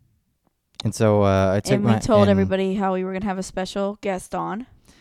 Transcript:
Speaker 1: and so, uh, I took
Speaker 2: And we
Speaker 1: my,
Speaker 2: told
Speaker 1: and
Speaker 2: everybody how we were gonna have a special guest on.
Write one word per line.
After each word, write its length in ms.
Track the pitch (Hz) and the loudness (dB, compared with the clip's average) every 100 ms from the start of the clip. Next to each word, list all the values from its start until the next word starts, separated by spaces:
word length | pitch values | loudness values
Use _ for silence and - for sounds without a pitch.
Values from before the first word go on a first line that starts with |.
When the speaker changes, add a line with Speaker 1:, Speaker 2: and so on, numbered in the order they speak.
| _ _ _ _ _ _ _ - | _ _ _ _ _ _ _ -10
Speaker 1:
and 100 | 110 | -6
so, 280 | - 110 104 | 0 2 4
uh, 320 | 101 95 95 98 | 4 4 2 0
I 40 | |
took 140 | - | 0
Speaker 2:
And 100 | - | 0
we 60 | - | 2
Speaker 1:
my, 60 | 113 | 0
Speaker 2:
told 240 | - 208 | 2 4
Speaker 1:
and 80 | 202 | 4
Speaker 2:
everybody 440 | 196 190 190 190 | 4 2 0 -2
how 200 | 196 196 | -2 -2
we 100 | 185 | -2
were 80 | 185 | -4
gonna 140 | 190 208 | -6 -6
have 120 | 185 | -6
a 40 | |
special 560 | 185 - 185 202 196 208 | -8 -8 -8 -4 -6 -6
guest 340 | 208 185 - | -6 -6 -8
on. 320 | 185 170 190 254 _ _ _ | -8 -8 -8 -12 _ _ _